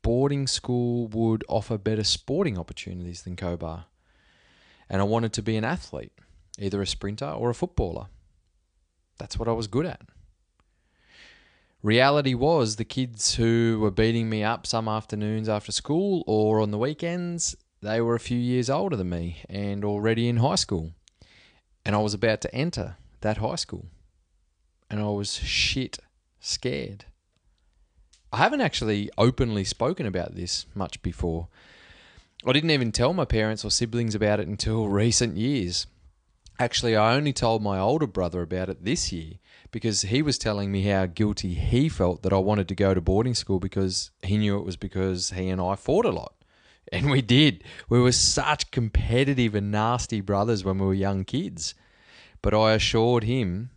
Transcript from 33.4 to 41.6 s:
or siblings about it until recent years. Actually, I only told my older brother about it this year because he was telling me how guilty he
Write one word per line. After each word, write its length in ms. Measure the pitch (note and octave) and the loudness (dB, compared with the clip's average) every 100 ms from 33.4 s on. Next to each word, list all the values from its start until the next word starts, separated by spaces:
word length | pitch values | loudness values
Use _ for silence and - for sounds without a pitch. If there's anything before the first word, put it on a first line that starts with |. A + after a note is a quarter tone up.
| A2 A2 | 0 -2
or 60 | G#2 | -2
siblings 460 | - A#2 A#2 A2+ G#2 | -2 0 -2 -2 0
about 240 | G#2+ G#2 | 2 2
it 80 | E2 | -2
until 400 | G2+ - A2+ G#2 | -4 -2 0 2
recent 500 | G2 A#2 A2 A#2 E2 | 2 4 2 0 0
years. 480 | A#2+ C#3 F2 F2+ - _ - _ _ _ - - | -2 -2 -2 -4 -8 _ -20 _ _ _ -20 -4
Actually, 360 | B2 - A#2+ G#2+ | -2 0 2 4
I 200 | G#2+ C3 | 4 4
only 180 | D3 | 0
told 280 | C3 A#2 A2+ | 0 0 2
my 160 | G#2 F#2+ | 0 2
older 300 | G2 D#3 C#3 | 2 2 0
brother 340 | F#2+ F2 F2+ | -2 -2 -2
about 280 | E2 F#2 F#2 | -4 -4 -4
it 160 | C2 F#2+ | -4 -4
this 260 | D#3+ - | -2 -4
year 220 | F2 D#2+ - _ - - | -6 -10 -16 _ -20 -12
because 320 | A2 A#2 G2+ | -4 -2 0
he 180 | G2 B2+ | 0 0
was 160 | D3+ B2 | 0 0
telling 340 | A2+ G#2 G2+ | -2 -2 0
me 120 | G2 | 0
how 220 | G2+ G2 F#2 | 2 2 0
guilty 480 | E2 G#2+ G2 F#2+ | 0 0 0 -4
he 360 | D#2+ | -2